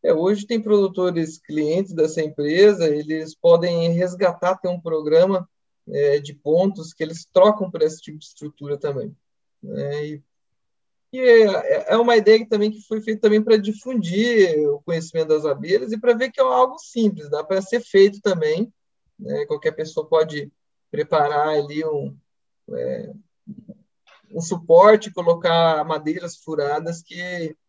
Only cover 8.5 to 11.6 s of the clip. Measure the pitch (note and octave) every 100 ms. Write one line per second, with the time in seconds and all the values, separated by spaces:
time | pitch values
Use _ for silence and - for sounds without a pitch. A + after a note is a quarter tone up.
8.5 | _ C#3+ C#3+ D3 C#3 - - _ _ _
9.5 | _ - C#3 C#3+ D3 D3+ D3+ _ _ _
10.5 | _ _ _ _ _ _ B3+ B3+ A#3 G#3+
11.5 | F#3+